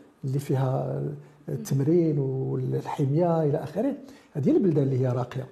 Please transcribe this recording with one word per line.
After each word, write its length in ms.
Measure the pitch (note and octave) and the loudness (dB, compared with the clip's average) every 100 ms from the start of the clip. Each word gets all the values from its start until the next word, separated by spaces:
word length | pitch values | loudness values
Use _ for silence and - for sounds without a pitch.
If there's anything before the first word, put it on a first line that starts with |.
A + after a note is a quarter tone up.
| - _ | -20 _
اللي 140 | C3+ C#3+ | -4 -4
فيها 640 | - C3+ C3 C3+ C3+ C#3 C#3+ D3 - - - | -2 -2 0 -2 -4 -4 -6 -8 -16 -16 -10
التمرين 720 | - - C3+ C#3 F3 E3 D3 | -8 -2 0 2 4 4 2
والحمية 1200 | C3+ C3 C3+ C3+ C3 C3 - - C#3 D3 F3 E3 | 0 -2 -4 -2 -2 -4 -4 -2 0 2 2 2
إلى 160 | D3+ C#3+ | 2 0
آخره. 320 | - F#3+ C4+ - - - - | -2 -2 -2 -4 -10 -20 -10
هذه 180 | D3+ C#3+ | 0 4
البلدان 340 | E4+ F#3+ D3 | 4 4 4
اللي 160 | C3+ B2+ | 2 2
هي 120 | B2+ | 2
راقية، 340 | B2 A#2+ C3+ B2+ | 0 -2 -6 -10